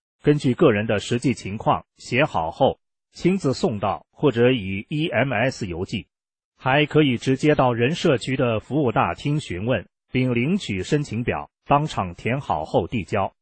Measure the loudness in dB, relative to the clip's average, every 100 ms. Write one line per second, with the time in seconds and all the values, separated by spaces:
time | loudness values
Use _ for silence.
0 | _ _ 2 2 2 4 4 4 2 -2
1 | -2 -2 0 -2 -4 -6 -2 -2 -4 -18
2 | -4 0 0 0 -4 2 2 2 _ _
3 | _ -2 0 0 -2 -2 -2 -2 -4 -4
4 | -8 -2 0 4 4 4 -2 -6 -6 -4
5 | -2 0 0 0 -2 -2 -6 -6 -6 -6
6 | -10 _ _ _ _ _ 0 2 2 4
7 | 2 2 0 0 2 4 2 2 0 0
8 | 0 0 0 -2 0 -2 -2 0 0 2
9 | 0 -2 -2 -4 -4 -6 -2 -2 -4 _
10 | _ -2 0 0 0 -2 -2 -6 -2 -2
11 | -2 -6 -4 -4 -6 _ 0 0 0 -4
12 | -6 -4 -4 -4 -2 -4 -2 -2 0 -4
13 | -4 -2 -2 -6